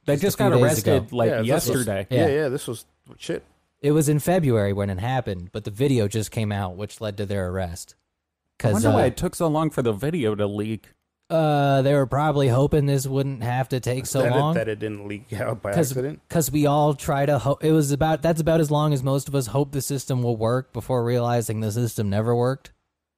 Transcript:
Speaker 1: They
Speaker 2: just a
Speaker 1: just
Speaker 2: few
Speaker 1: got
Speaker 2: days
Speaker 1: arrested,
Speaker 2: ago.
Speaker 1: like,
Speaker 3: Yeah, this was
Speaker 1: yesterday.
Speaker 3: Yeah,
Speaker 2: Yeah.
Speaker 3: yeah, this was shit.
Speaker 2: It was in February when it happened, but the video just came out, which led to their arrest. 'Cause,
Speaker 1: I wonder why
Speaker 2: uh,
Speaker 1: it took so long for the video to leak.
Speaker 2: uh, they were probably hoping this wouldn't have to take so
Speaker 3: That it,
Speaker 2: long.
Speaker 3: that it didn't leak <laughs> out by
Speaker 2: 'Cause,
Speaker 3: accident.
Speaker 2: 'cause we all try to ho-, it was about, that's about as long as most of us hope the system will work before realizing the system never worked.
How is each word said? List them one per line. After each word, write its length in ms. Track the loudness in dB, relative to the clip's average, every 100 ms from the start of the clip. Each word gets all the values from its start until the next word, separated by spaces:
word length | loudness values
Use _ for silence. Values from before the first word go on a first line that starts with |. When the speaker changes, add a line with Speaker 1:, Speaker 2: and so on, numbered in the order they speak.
| -2
Speaker 1:
They 80 |
Speaker 2:
just 100 | 0
a 40 | 0
Speaker 1:
just 100 | 2
Speaker 2:
few 80 | 4
Speaker 1:
got 40 | 4
Speaker 2:
days 60 |
Speaker 1:
arrested, 400 | 4 2 2 0 0
Speaker 2:
ago. 100 | 0
Speaker 1:
like, 140 | 0
Speaker 3:
Yeah, 80 | 0
this 260 | 0 0 0
was 60 | -2
Speaker 1:
yesterday. 300 | 0 -4 -2
Speaker 3:
Yeah, 160 | 0 2
Speaker 2:
Yeah. 60 | 2
Speaker 3:
yeah, 60 | -2
this 180 | -4 -6
was 180 | -10 -12 _ -20 -16
shit. 260 | -10 -10 -10 _ _ _
Speaker 2:
It 100 | 0
was 160 | 2 4
in 100 | 2
February 540 | 2 2 4 2 2
when 180 | 0 -2
it 80 | -2
happened, 500 | -2 -2 -2 -6 -8
but 120 | -10
the 80 | -8
video 360 | -2 2 2 2
just 220 | -2 -4
came 220 | -2 -2
out, 240 | -2 -4 -6
which 260 | -12 -8
led 160 | -8 -6
to 80 | -4
their 240 | -2 -2
arrest. 460 | -4 -4 -8 -16 -20 _ _ _ _ _ -4
'Cause, 100 | 0
Speaker 1:
I 20 |
wonder 180 | 2 4
why 120 | 4
Speaker 2:
uh, 40 | 2
Speaker 1:
it 100 | 0
took 160 | -6
so 140 | -2 0
long 240 | 0 0
for 100 | 0
the 120 | -2
video 420 | 0 -2 -2 -2 0
to 100 | -2
leak. 440 | -2 -6 -6 _ _ _ _ -4
Speaker 2:
uh, 500 | 0 2 2 4 4
they 120 | 4
were 120 | 2 2
probably 440 | 0 2 2 4
hoping 380 | 4 4 4 2
this 200 | 2 0
wouldn't 340 | -2 -2 -4
have 280 | -2 -2 -2
to 100 | -2
take 260 | -2 -4 -2
so 160 | 0
Speaker 3:
That 120 | 2
it, 20 | 2
Speaker 2:
long. 180 | 2 0
Speaker 3:
that 120 | -2
it 120 | -4
didn't 280 | -6 -8 -10
leak 240 | -12 -10
<laughs> 60 | -8
out 220 | -6 -6
by 80 | -4
Speaker 2:
'Cause, 200 | -2 0
Speaker 3:
accident. 280 | -2 -6 -8 -6
Speaker 2:
'cause 240 | -2 0
we 140 | 2 2
all 280 | 4 2
try 320 | 0 -2 0 2
to 140 | 0
ho-, 180 | 0 0
it 100 | 2
was 220 | 2 2
about, 280 | 2 0 0
that's 200 | 0 0
about 180 | 2 2
as 100 | 2
long 220 | 2 2
as 100 | 2
most 280 | 0 -2 -2
of 40 | -4
us 120 | -2
hope 240 | -2 -2
the 100 | -2
system 400 | -4 -6 -2 -2
will 120 | 0 0
work 380 | 0 0 -2
before 320 | -8 -2 -2 0
realizing 560 | 0 0 0 -2 -2
the 100 | -2
system 380 | -2 -2 -2 0
never 260 | 0 2 2
worked. 380 | 0 -2 -10 _ _ _ _